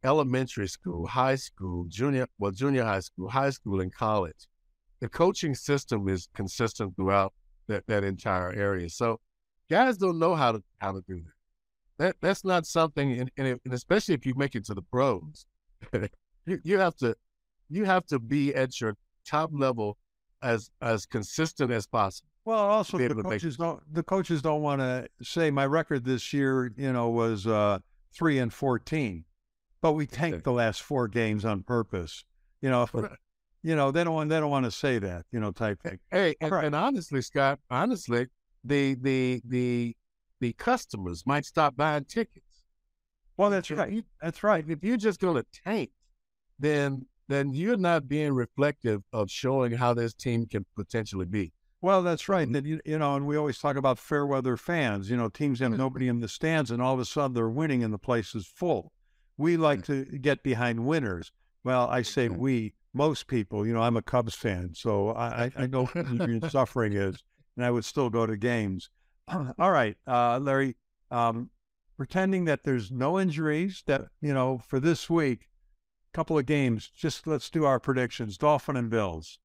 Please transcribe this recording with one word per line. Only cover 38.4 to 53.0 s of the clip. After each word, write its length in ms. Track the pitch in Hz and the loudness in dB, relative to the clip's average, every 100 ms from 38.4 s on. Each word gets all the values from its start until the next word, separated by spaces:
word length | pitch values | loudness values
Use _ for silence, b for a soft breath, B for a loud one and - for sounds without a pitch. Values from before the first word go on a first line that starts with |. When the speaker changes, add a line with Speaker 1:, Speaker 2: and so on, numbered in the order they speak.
| _ _ | _ _
Speaker 1:
the, 320 | 120 143 139 131 | 0 2 2 2
the, 460 | 131 131 127 127 120 | 0 2 2 0 -2
the, 500 | 127 123 120 120 117 _ _ _ _ | 0 2 0 -2 -6 _ _ _ _
the 140 | 120 | -4
customers 720 | - - 247 - 110 90 85 - | -2 0 0 -2 -8 -6 -6 -2
might 180 | 143 143 | -2 -2
stop 300 | - 147 127 | 2 2 2
buying 280 | 151 151 139 | 0 0 -4
tickets. 580 | - 220 - _ _ _ _ _ _ _ _ _ - | -4 -4 -8 _ _ _ _ _ _ _ _ _ 0
Speaker 2:
Well, 140 | 202 | 2
that's 180 | 196 - | 2 -2
Speaker 1:
If 80 | 151 | -4
Speaker 2:
right. 140 | 151 | -2
Speaker 1:
you 120 | 214 - _ | -4 -8 _
Speaker 2:
That's 180 | 160 - | -8 -2
right. 240 | 208 190 156 | 2 2 2
Speaker 1:
if 160 | 160 | -4
you're 140 | 190 240 | -2 0
just 220 | 214 190 | 0 2
gonna 260 | 185 151 - - | 2 2 -2 -10
tank, 280 | - 214 143 _ _ _ _ _ _ _ | -4 -2 -4 _ _ _ _ _ _ _
then, 480 | 143 147 143 135 - _ _ | 0 2 0 -2 -10 _ _
then 260 | 139 139 | 0 0
you're 240 | 135 190 240 | -2 0 2
not 300 | 180 170 131 | 4 2 2
being 260 | 147 151 | -2 2
reflective 680 | 131 120 - 143 151 120 104 - | 0 0 0 0 0 -2 -2 -2
of 160 | 113 98 | -4 -4
showing 420 | - 131 135 123 | -2 0 0 0
how 200 | 117 123 | 2 2
this 200 | 120 117 - | 2 -2 -4
team 320 | - 117 117 | -2 -2 -2
can 180 | 107 98 - | -4 -6 -10
potentially 500 | 101 117 107 98 90 | -6 -6 -4 -6 -4
be. 260 | 104 92 _ _ _ | -2 -4 _ _ _
Speaker 2:
Well, 240 | 175 190 | 2 4
that's 240 | 175 165 - | 2 -2 0
right. 180 | 196 147 | 0 2
Speaker 1:
Mm-hmm. 60 | |
Speaker 2:
That 120 | 139 139 | -2 -2
you, 140 | 156 - | -6 -4
you 120 | |
know, 160 | 156 | -2